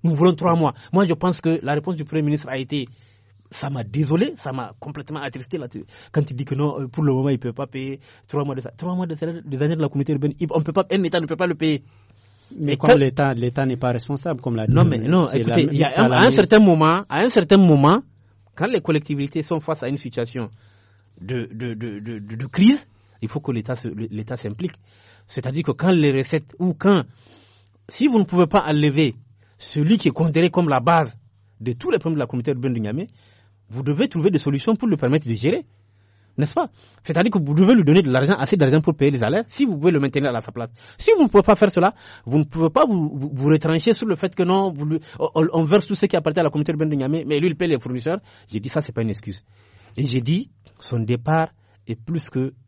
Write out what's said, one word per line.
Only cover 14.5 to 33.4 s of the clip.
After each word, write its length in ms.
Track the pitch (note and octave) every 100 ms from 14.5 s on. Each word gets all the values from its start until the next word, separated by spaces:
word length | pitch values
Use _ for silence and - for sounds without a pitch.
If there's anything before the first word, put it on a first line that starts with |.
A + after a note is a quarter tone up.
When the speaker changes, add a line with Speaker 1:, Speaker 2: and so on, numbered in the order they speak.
Speaker 2:
l'a 120 | A2+ A2
dit 60 |
Speaker 1:
Non, 100 | C3+
Speaker 2:
le 60 | -
Speaker 1:
mais 80 | A#2
Speaker 2:
ministre, 180 | A2+ F3+
Speaker 1:
non, 80 | D#3
Speaker 2:
c'est 100 | C3
la 40 |
Speaker 1:
écoutez, 220 | A2+ A#2
Speaker 2:
même, 80 | C#3+
Speaker 1:
il 40 | C#3+
y 40 |
a 60 | C#3+
Speaker 2:
c'est 120 | -
Speaker 1:
un, 60 | B2
Speaker 2:
la 80 |
Speaker 1:
à 40 | C3
un 40 |
Speaker 2:
même 80 | G#3+
Speaker 1:
certain 280 | C#3 - G#3+
moment, 440 | G3+ D#3+ D#3 F3 G3+
à 120 | D3
un 60 | A#3+
certain 280 | A#3 D#3+ G3+
moment, 440 | F3+ D3 C#3+ G3 - _ _ _ _
quand 120 | - G3
les 140 | A3
collectivités 640 | D3 D3+ - C#3+ C#3+ D#3+
sont 160 | D3+ E3
face 240 | D3+ D3+
à 40 | B2+
une 80 | C#3
situation 520 | B2+ B2 A#2 B2 A2 - _ _ _ _ _ _
de, 300 | F#2 B2 G#2+
de, 220 | A2 B2
de, 260 | A2 A#2 G#2
de, 200 | G#2+ A2
de, 160 | G#2
de 100 | A2+
crise, 420 | C3 - G#3 C#4+ - _ _ _
il 60 | A2+
faut 140 | D3+
que 100 | D3+
l'État 240 | A#2+ A2
se, 140 | B2 A#2
l'État 480 | G#2 A2+ G#2+ A2 B2+
s'implique. 360 | G#2 G#2+ F3+ - _ _ _ _ _
C'est-à-dire 360 | - B2 C#3+
que 80 | D#3+
quand 180 | - F3
les 200 | F3 D3 C3+
recettes 380 | B2+ D#3 D3+ -
ou 140 | F3+
quand, 300 | E3 G3 F#3+ A2+ _ _ - _ _ _ _ -
si 180 | - C#4
vous 100 | A3+
ne 40 |
pouvez 240 | G3 F3 D#3+
pas 160 | G3+ D3+
enlever 480 | D3+ D3 C#3 D3 A2+ _ _ _ _
celui 380 | - D3+ D3+ A3
qui 100 | D3+
est 40 |
considéré 380 | - E3 D#3+ F3
comme 200 | F3+ E3+
la 100 | C3
base 340 | A#2+ E3+ C3 - _ _ _ _
de 140 | A2+
tous 180 | A#2+ F4+
les 80 | A3
problèmes 160 | E3
de 40 | D3+
la 40 | B2
communauté 240 | B2+ A#2+
urbaine 220 | B2+ C3
de 60 | A#2+
Niamey, 280 | G#2 B2+ G3 _ _ _